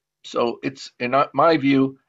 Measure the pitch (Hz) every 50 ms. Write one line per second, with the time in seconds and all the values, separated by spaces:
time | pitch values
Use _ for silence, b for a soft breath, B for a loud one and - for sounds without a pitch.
0 | _ _ _ _ _ - - - 123 117 110 - - 143 135 - - - _ _
1 | 123 120 127 139 143 - - 135 147 165 170 156 131 139 139 135 135 135 135 _
2 | _